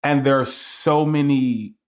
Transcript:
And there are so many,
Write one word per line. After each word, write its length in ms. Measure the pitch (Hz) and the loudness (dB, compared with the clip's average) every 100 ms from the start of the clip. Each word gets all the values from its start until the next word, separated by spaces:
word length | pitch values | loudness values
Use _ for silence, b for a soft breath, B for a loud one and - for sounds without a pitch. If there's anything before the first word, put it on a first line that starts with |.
And 200 | 143 143 | 2 2
there 160 | 135 135 | 2 2
are 60 | 127 | 0
so 600 | - - - 160 151 151 | -6 -10 -4 0 2 2
many, 680 | 151 143 139 127 113 104 - | 0 2 2 0 -2 -8 -16